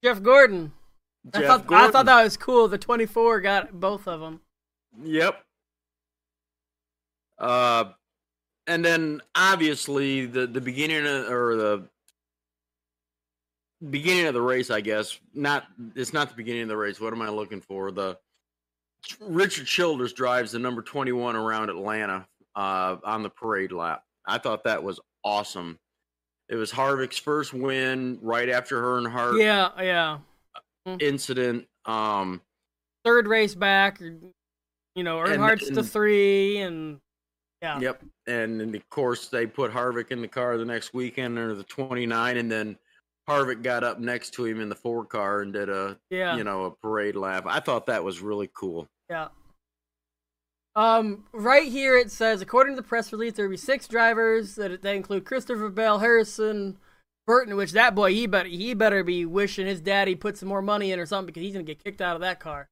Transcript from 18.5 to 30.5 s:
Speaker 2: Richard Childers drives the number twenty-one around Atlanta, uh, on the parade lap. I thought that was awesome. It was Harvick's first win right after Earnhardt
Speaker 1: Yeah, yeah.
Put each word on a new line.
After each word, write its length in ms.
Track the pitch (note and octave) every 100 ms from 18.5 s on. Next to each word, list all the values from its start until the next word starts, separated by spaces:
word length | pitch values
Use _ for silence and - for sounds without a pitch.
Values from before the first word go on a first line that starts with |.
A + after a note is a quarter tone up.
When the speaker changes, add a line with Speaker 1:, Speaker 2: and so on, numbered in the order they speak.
| _ _ _ _ _ - -
Speaker 2:
Richard 460 | G#3+ E3+ G3 D3+ B2+
Childers 460 | - F3 D3 B2
drives 400 | - B2+ B2 A#2
the 80 | A#2
number 220 | B2 A#2+
twenty-one 520 | A2 D3 B2+ B2 A#2+
around 360 | A2+ A2 A2 G#2+
Atlanta, 580 | F2 G2 G#2+ G#2 F#2+ F#2 _ _
uh, 420 | G2+ G2 F#2+ F#2 F#2
on 220 | G#2 A2
the 60 | G#2
parade 420 | - A2+ G#2 F#2+
lap. 320 | F2+ E2 D#2 _ _
I 140 | - A2+
thought 260 | C3+ G#2+
that 200 | A#2+ G#2
was 160 | F2+ F2+ _ _
awesome. 560 | G2+ G#2 G#2 F#2+ F2 D#2+ _ _ _ _ _ _ _
It 60 |
was 160 | A#2 A2
Harvick's 480 | C3 C3+ C#3 B2+ -
first 340 | - D3 C#3+
win 680 | C3 C3+ C3+ C3 C3 B2+ B2
right 260 | A2+ A#2 A#2+
after 320 | B2 B2 B2+
Earnhardt 600 | B2 B2 A#2+ A#2+ A#2+ A3
Speaker 1:
Yeah, 300 | G#3+ G#3 F#3 F3+
yeah. 360 | F#3 F3 E3 D3+ - _ _